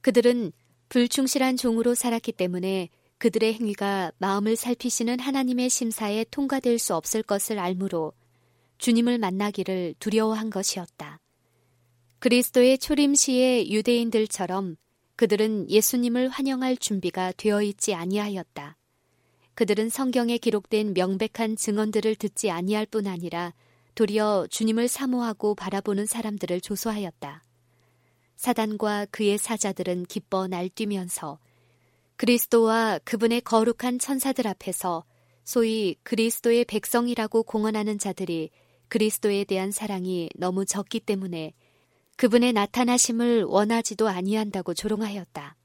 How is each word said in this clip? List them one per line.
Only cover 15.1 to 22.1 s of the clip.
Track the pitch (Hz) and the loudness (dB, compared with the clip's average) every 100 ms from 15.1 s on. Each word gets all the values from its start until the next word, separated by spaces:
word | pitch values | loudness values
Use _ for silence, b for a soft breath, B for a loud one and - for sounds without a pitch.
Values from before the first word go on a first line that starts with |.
그들은 | - 226 208 214 214 180 | 0 2 4 2 0 4
예수님을 | 208 214 254 240 233 254 | 4 4 2 0 2 0
환영할 | 254 269 269 262 254 | 0 -2 0 -2 -2
준비가 | - 202 175 185 185 185 | -2 -2 -2 -2 -4 0
되어 | 214 208 | 0 2
있지 | 208 202 - | 0 -2 -4
아니하였다. | 180 175 202 208 190 165 - 143 156 _ _ _ _ _ _ _ | -4 -2 -2 -4 -6 -10 -14 -16 -18 _ _ _ _ _ _ _
그들은 | - 214 208 220 | -4 0 0 -2
성경에 | - 262 247 233 233 | -2 0 0 0 0
기록된 | 233 208 - 214 214 | 0 -2 0 -2 0
명백한 | 185 185 190 220 - 226 | 0 0 0 -4 -2 -4
증언들을 | 220 - 208 214 214 214 | -2 -2 0 0 0 0